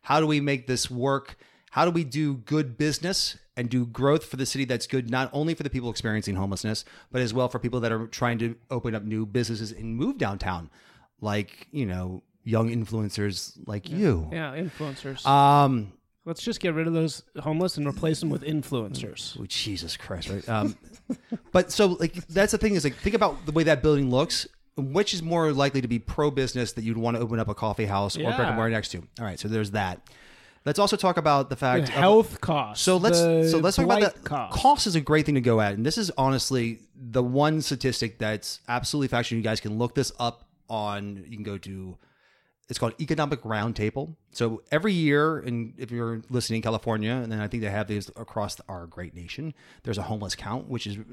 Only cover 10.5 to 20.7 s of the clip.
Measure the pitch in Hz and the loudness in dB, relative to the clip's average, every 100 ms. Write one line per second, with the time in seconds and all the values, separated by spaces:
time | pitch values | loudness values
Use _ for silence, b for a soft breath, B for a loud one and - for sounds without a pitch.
10.5 | 87 80 b b b b _ 104 104 98 | -6 -8 b b b b _ -2 -2 -4
11.5 | - - 151 110 90 92 92 _ _ 117 | -12 -10 -4 -4 -4 -6 -8 _ _ -2
12.5 | 110 113 117 101 110 104 104 101 95 - | 2 2 0 -2 -2 -2 -2 -2 -4 -10
13.5 | - - 104 - 165 196 92 78 82 147 | -12 -8 -8 -6 0 2 2 -2 -6 -8
14.5 | 143 175 - 151 135 135 135 143 139 143 | -6 -8 -6 -10 -8 -10 -2 4 8 8
15.5 | 143 139 123 104 - _ _ 165 165 240 | 8 6 2 -4 -14 _ _ -10 -6 -6
16.5 | 220 180 156 165 165 160 - _ 139 151 | -2 -2 0 0 2 0 -2 _ -8 -2
17.5 | 156 185 - 143 139 160 156 165 135 139 | 0 0 0 -4 0 0 0 -2 -2 -2
18.5 | 156 127 131 104 127 117 - - - 104 | -4 -2 -4 -4 -8 -10 -10 -12 -10 -6
19.5 | - 110 95 85 - - 92 87 98 - | -4 -4 -6 -6 -10 -8 -8 -6 -6 -2
20.5 | 110 151 | 0 0